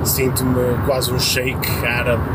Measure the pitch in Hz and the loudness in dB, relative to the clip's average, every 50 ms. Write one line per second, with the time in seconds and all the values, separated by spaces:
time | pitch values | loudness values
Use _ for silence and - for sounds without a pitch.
0 | 131 139 - 139 131 131 127 - 131 127 127 123 123 123 120 117 - 139 135 131 | 0 0 0 2 0 0 0 0 0 2 2 2 2 2 0 0 0 0 0 0
1 | 123 - 123 127 - - - 135 123 131 123 - - - - - 123 120 120 120 | 0 0 0 0 0 0 0 0 0 0 -2 -2 -2 -2 -2 -2 0 0 0 0
2 | 123 123 120 - - - | 2 2 0 0 0 -2